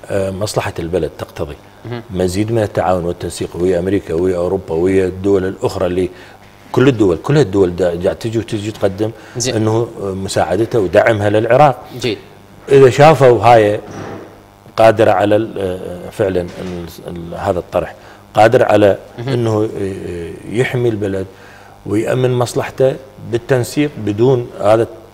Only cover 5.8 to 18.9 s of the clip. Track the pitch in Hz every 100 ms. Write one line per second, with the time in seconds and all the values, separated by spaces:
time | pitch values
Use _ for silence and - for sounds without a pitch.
5.8 | 90 90 87 - - - - - - -
6.8 | 131 113 101 82 - 151 104 98 90 87
7.8 | 90 85 90 80 117 113 98 110 104 107
8.8 | 104 95 110 110 - 127 123 113 110 110
9.8 | 120 - 101 95 95 110 90 92 113 120
10.8 | 90 101 110 107 104 107 113 127 147 -
11.8 | - 123 120 98 - - - - - 139
12.8 | 135 131 147 156 135 117 110 120 104 104
13.8 | - - - - - - - _ - -
14.8 | 113 107 107 95 104 104 110 95 95 92
15.8 | 92 90 90 - 98 90 87 - 90 90
16.8 | 85 - 85 87 85 85 95 90 - 90
17.8 | 78 - - - - 110 110 120 110 104
18.8 | 104